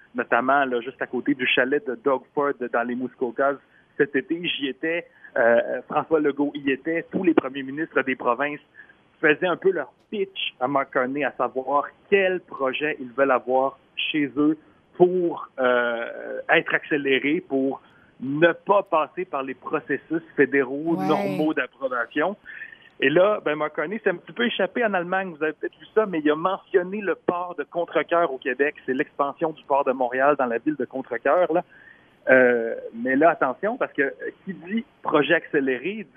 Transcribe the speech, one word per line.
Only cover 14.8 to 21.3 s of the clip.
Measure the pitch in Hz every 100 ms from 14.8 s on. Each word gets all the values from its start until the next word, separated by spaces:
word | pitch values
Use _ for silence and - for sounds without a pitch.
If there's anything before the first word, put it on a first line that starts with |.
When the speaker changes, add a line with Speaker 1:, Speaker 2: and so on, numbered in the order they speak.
| _ -
Speaker 1:
pour, | 180 185 170 - - -
euh, | 127 123 120 117 117 117 117 117 -
être | 160 -
accélérés, | 160 - 151 139 131 139 170 -
pour | 135 135 - _ _ _ -
ne | 131 147 170
pas | 165 - 202
passer | - 160 143 175 185
par | 139
les | 135
processus | 123 123 156 - 131 - 160 -
fédéraux | - 131 139 127 143 165 170
Speaker 2:
Ouais. | 190
Speaker 1:
normaux | 151 196